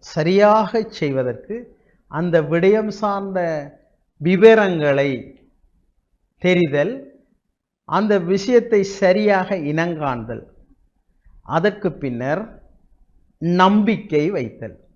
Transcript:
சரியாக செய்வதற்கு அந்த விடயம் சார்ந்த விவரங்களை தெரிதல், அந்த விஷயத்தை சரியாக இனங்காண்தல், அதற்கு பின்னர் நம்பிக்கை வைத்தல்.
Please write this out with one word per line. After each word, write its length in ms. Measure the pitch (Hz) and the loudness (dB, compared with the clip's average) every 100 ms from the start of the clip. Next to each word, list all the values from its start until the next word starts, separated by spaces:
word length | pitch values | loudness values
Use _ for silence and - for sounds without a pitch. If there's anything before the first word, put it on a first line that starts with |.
சரியாக 800 | - - 156 190 208 214 196 233 220 | -10 -4 0 4 4 4 2 -2 -4
செய்வதற்கு 680 | - 151 135 127 117 - 226 240 _ _ _ _ | -4 -4 -2 -4 -6 -10 -12 -12 _ _ _ _
அந்த 260 | 151 175 165 | -6 0 0
விடயம் 460 | 143 170 190 214 214 | 2 2 2 2 0
சார்ந்த 520 | 208 208 202 196 190 170 156 143 - _ _ _ _ | -6 -4 -4 -6 -4 -4 -6 -10 -20 _ _ _ _
விவரங்களை 920 | 156 185 220 220 196 170 147 139 139 123 - - _ _ _ _ _ _ _ _ _ _ | -2 6 8 8 4 0 0 2 0 -4 -10 -20 _ _ _ _ _ _ _ _ _ _
தெரிதல், 520 | 180 180 165 143 160 262 - _ _ _ _ _ _ _ - | 0 2 2 0 -2 -4 -16 _ _ _ _ _ _ _ -4
அந்த 240 | 170 214 202 | -2 2 0
விஷயத்தை 560 | 170 196 196 240 233 214 196 | 0 -2 2 0 2 0 0
சரியாக 680 | - 190 190 208 196 185 196 | 0 2 2 2 0 0 -6
இனங்காண்தல், 800 | 147 156 170 160 143 123 113 110 113 _ _ _ _ _ _ _ _ - - | -4 -4 -4 -4 -4 -6 -8 -12 -14 _ _ _ _ _ _ _ _ -20 -6
அதற்கு 420 | 151 196 202 180 | -2 -2 -2 -6
பின்னர் 500 | - 139 120 127 160 226 - _ _ _ _ _ _ _ _ | -6 -8 -6 -4 -6 -8 -18 _ _ _ _ _ _ _ _
நம்பிக்கை 800 | 165 180 185 208 208 214 - 151 151 | -2 4 4 4 0 -2 -2 -2 -2
வைத்தல். 460 | 190 117 - 113 - _ | -4 -8 -12 -18 -18 _